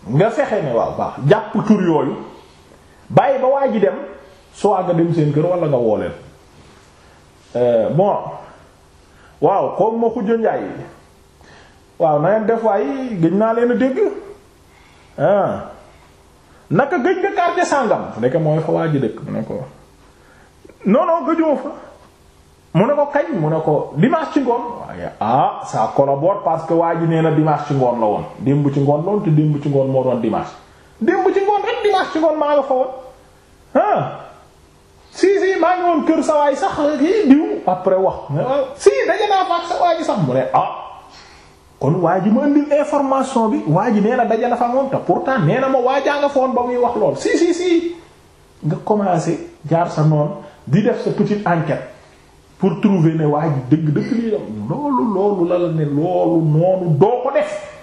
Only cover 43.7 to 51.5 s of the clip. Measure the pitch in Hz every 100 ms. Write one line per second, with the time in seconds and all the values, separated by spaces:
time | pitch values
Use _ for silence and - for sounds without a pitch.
43.7 | 160 220 208 202 240 220 226 247 240 240
44.7 | 254 262 - - 247 - 262 151 233 262
45.7 | 262 240 269 277 285 285 277 254 240 247
46.7 | 247 240 214 185 - 427 320 339 - 359
47.7 | 339 349 - - - - _ _ _ 156
48.7 | - - 208 196 170 156 165 - - 143
49.7 | 165 170 160 151 151 151 - - - -
50.7 | 156 226 220 196 160 202 202 175